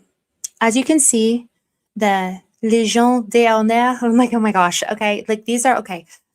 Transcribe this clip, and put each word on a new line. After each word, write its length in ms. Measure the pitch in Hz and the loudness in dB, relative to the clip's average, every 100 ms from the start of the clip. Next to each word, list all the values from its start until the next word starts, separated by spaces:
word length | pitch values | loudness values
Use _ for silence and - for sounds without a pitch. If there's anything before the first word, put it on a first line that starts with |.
| _ _ _ _ - _ | _ _ _ _ -20 _
as 160 | 226 233 | 0 0
you 80 | |
can 160 | 262 311 | 0 0
see, 480 | - 226 220 240 240 _ _ _ _ 208 | 2 2 0 -2 -6 _ _ _ _ -2
the 460 | 208 196 185 185 - _ | 0 0 -2 -8 -16 _
Légion 640 | 220 233 220 226 240 247 208 | 0 0 2 2 2 2 0
d'honneur, 680 | 233 233 220 220 226 247 240 | 2 2 2 2 2 0 0
I'm 160 | 240 233 | 0 2
like, 160 | 240 | 2
Oh 60 | 233 | 0
my 120 | 220 | 0
gosh, 320 | 196 175 - - | 2 0 0 -6
okay? 340 | 214 208 208 - | -4 -4 -4 -4
Like, 180 | 214 220 | -6 -4
these 200 | 233 254 | -2 0
are, 120 | 226 | 0
okay. 280 | 214 175 165 - _ | -4 -14 -16 -20 _